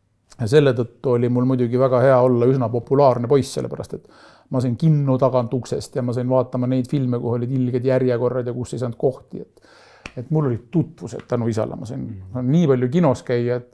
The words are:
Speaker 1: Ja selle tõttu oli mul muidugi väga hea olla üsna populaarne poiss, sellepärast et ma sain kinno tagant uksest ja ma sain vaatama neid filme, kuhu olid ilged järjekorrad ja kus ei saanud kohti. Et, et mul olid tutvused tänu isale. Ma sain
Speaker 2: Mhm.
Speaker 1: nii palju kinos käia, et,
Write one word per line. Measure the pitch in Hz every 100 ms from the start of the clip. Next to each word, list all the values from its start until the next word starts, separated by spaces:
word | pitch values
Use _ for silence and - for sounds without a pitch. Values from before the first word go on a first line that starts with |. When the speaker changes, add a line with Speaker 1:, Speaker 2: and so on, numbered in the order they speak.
| _ _ _ -
Speaker 1:
Ja | 110
selle | 147 139
tõttu | 123 113 - 131 120
oli | 123
mul | 123
muidugi | 127 127 120 123
väga | 131 127
hea | 131 131
olla | 127 120 120
üsna | 135 113
populaarne | 120 - 135 139 120 123
poiss, | 143 131 -
sellepärast | 62 - - -
et | - - - _ _
ma | 131
sain | 131 117
kinno | 165 147 139 127
tagant | 131 127 117
uksest | 131 - 143 - 135
ja |
ma | 123
sain | 120 127
vaatama | 131 123 127 123
neid | 131 120
filme, | 147 127 120
kuhu | 123 120
olid | 120
ilged | 135 123 127
järjekorrad | 127 131 127 117 123 127 120
ja |
kus | 123 120
ei | -
saanud | 123 117
kohti. | 139 131 - -
Et, | - _ _ - - - - -
et | 117
mul | 156 143
olid | 110 -
tutvused | 170 - - 113 120 -
tänu | 120 117
isale. | 107 110 -
Ma | 107
sain | 135 127
Speaker 2:
Mhm. | 101 95 127 127
Speaker 1:
nii | 165 160
palju | 127 127
kinos | 170 156 123
käia, | - 120 120 123
et, | -